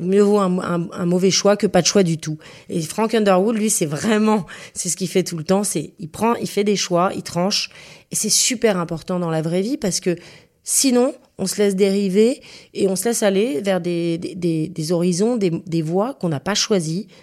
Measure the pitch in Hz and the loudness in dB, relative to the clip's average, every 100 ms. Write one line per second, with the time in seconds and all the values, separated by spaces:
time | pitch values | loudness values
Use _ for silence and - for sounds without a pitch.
0 | 175 196 202 208 190 180 - 175 170 - | 0 4 4 4 2 0 0 -2 -4 -4
1 | 175 180 190 170 202 202 196 185 165 202 | 0 2 2 4 2 2 2 2 2 2
2 | 180 160 - 156 - - - 185 156 - | 2 0 -6 -10 -12 -20 -8 -6 -6 -2
3 | 220 226 202 180 202 226 214 - 160 147 | 0 2 4 4 2 0 0 0 -2 -2
4 | 214 214 214 214 156 - - - 175 - | 0 2 4 2 -2 -12 -14 -8 -6 -4
5 | 180 190 170 170 151 190 202 170 - - | -2 0 -2 -4 0 0 0 -4 -8 -10
6 | 156 - 226 233 - - 208 196 - 170 | -14 -2 0 0 -2 -2 0 0 0 0
7 | 185 151 - 170 185 208 - - - - | 0 -2 -6 -2 -2 -2 -6 -12 -20 -20
8 | _ - 214 - - 233 226 190 170 165 | _ -6 0 0 0 2 0 0 -2 -6
9 | - 180 170 160 160 175 202 302 196 - | -4 -4 -2 -2 0 -2 -2 -2 -2 -2
10 | 190 170 - - _ _ - - 269 247 | -2 -4 -6 -20 _ _ -4 0 2 4
11 | 262 - _ - 190 - 208 190 196 196 | 2 -2 _ -8 -6 0 0 2 2 2
12 | 196 185 226 294 - - - - 202 185 | 2 4 4 2 -8 -20 -14 -2 0 0
13 | 233 233 208 190 233 294 196 185 175 170 | -2 0 2 2 0 0 0 -2 -2 -2
14 | 170 165 - 190 170 160 156 - 156 175 | -2 -4 -6 -4 -2 -2 -4 -4 -2 0
15 | 180 175 214 247 190 165 - 165 156 180 | 2 2 0 0 0 -2 -4 -4 0 0
16 | 233 277 175 143 - 208 - 202 156 170 | -2 -2 -4 -2 -2 -2 0 0 0 -6
17 | - - | -8 -16